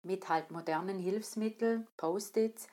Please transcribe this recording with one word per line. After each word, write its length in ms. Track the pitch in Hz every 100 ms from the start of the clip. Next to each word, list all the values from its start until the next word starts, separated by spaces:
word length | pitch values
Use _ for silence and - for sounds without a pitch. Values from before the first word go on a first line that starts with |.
mit 240 | 175 185 -
halt 220 | 165 156
modernen 480 | 165 160 160 185 196
Hilfsmitteln, 880 | 180 208 214 220 220 214 226 226 226 -
Post-its, 680 | 160 190 208 226 220 - -